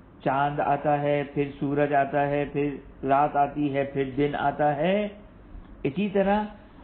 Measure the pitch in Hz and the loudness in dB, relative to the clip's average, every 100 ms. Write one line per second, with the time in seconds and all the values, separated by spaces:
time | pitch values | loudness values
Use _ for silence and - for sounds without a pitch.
0 | - - 147 135 143 147 - 143 151 147 | -20 -6 -2 0 0 0 0 0 2 2
1 | 147 147 143 147 139 - 143 143 147 143 | 2 0 0 -2 -4 -2 -2 0 2 2
2 | 139 151 143 147 143 143 143 135 - - | 2 0 0 0 -2 -2 -2 -4 -12 -8
3 | 131 135 147 143 143 147 147 139 139 143 | 0 2 4 2 0 0 -2 0 -2 -2
4 | 131 127 147 - 139 143 147 143 170 202 | -4 0 -2 0 -2 0 0 2 2 0
5 | 208 - - - - - - - 143 135 | -2 -6 -20 -20 -20 -18 -18 -6 -4 -2
6 | 208 202 190 208 214 - - - | 0 2 2 2 0 -8 -20 -8